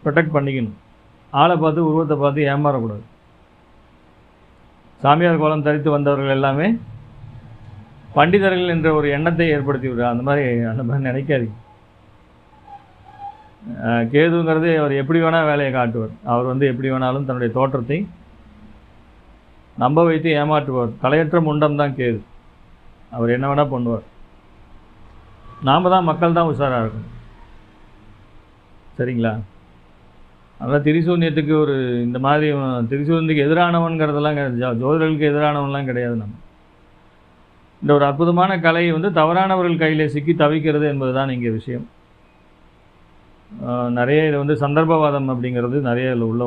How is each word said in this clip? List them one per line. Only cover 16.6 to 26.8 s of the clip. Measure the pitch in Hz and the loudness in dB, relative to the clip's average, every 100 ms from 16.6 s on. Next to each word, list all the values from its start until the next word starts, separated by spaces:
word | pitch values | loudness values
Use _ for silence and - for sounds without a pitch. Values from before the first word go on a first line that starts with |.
| 139 | 0
எப்படி | 123 135 | 0 -2
வேணாலும் | 131 127 131 | -2 -2 -2
தன்னுடைய | 135 123 120 | -4 -2 -2
தோற்றத்தை | 117 135 131 120 151 208 - - - - - - - - - - - - - _ - - - | 0 -2 -2 -4 -4 -6 -12 -20 -20 -20 -20 -20 -20 -20 -20 -20 -20 -20 -20 _ -20 -20 -2
நம்ப | 123 151 | 0 4
வைத்து | 170 160 165 | 4 2 0
ஏமாற்றுவார். | 147 147 151 143 127 120 123 | 0 2 0 0 -2 -2 -2
தலையற்ற | 131 151 160 170 | 0 2 2 2
முண்டம் | 156 151 151 143 | 2 2 0 2
தான் | 143 | -2
கேது. | 131 123 113 - - - - - - - - - | 0 -2 -2 -6 -20 -20 -20 -20 -20 -20 -20 -16
அவர் | 120 117 | -4 0
என்ன | 123 139 | 0 0
வேணா | 143 147 | 0 0
பண்ணுவார். | 131 120 113 - - - - - - - - - - - - - - - - | 0 -2 -4 -8 -20 -20 -20 -20 -20 -20 -20 -20 -20 -20 -20 -20 -20 -20 -8
நாம | 135 147 180 | 0 2 4
தான், | 185 | 2
மக்கள் | 170 156 170 | 2 0 2
தான் | 170 170 | 2 0
உஷாரா | 127 139 123 | 0 0 0